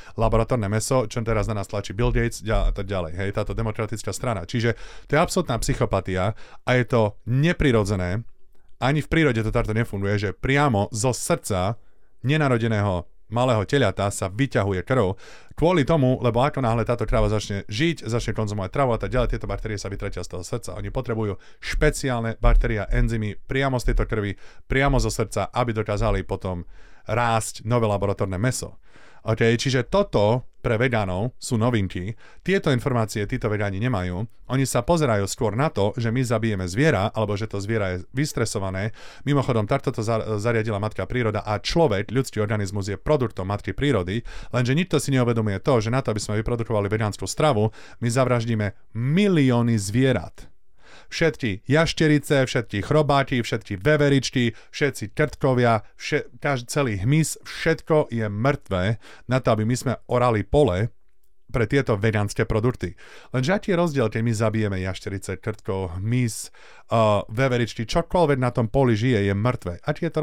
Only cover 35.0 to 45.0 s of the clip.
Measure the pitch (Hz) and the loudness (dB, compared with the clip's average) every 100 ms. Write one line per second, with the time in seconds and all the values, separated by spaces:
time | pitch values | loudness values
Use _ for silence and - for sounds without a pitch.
35 | 143 107 98 - 110 104 156 - 101 120 | 2 2 0 -2 -2 0 0 0 0 0
36 | 117 123 120 113 113 98 92 98 160 110 | -2 0 0 0 0 -2 -2 0 2 2
37 | 110 110 104 101 110 101 98 113 98 90 | 0 0 -2 -2 -4 -6 -2 -2 -2 -4
38 | - 131 147 - 113 107 95 95 107 - | -6 -4 -4 -2 -2 -2 -4 -2 -4 -6
39 | - - 131 143 127 113 104 139 - 120 | -16 -8 0 2 2 0 0 -2 -2 -2
40 | 110 110 101 107 113 117 110 101 104 - | -2 -2 -2 -2 0 0 0 -2 -4 -4
41 | 92 123 113 104 104 104 - 170 156 98 | -4 -2 0 -2 -2 -4 0 2 2 2
42 | 104 120 131 107 104 107 98 101 98 98 | -2 -2 -2 -2 -2 -2 -2 -4 -4 -4
43 | - 151 113 - 95 104 - - 143 113 | 0 0 0 -4 -4 -4 -4 -2 0 2
44 | 90 113 - - - 123 123 147 185 151 | 0 -4 -6 -10 -4 -2 0 0 0 0